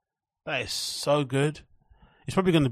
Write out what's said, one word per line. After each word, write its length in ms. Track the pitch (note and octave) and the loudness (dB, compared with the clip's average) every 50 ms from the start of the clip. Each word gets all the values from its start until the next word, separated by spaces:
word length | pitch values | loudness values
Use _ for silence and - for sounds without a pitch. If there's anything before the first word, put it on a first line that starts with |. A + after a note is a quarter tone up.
| _ _ _ _ _ _ _ _ _ | _ _ _ _ _ _ _ _ _
That 160 | D#3+ D3+ B2+ | -8 -6 -6
is 100 | A2+ - | -6 -6
so 520 | - - - - - - - D3 C#3+ D3 C#3+ | -6 -8 -8 -8 -8 -4 0 0 2 2 0
good. 380 | B2 C3 C3+ C#3+ D#3 D3 - - _ _ _ _ _ _ _ - _ _ _ _ | 0 0 0 0 0 -2 -6 -14 _ _ _ _ _ _ _ -20 _ _ _ _
It's 80 | - - | -2 -2
probably 160 | F#3+ F#3 F#3 | 0 2 4
gonna, 200 | E3 D#3+ C#3 B2 | 4 4 4 2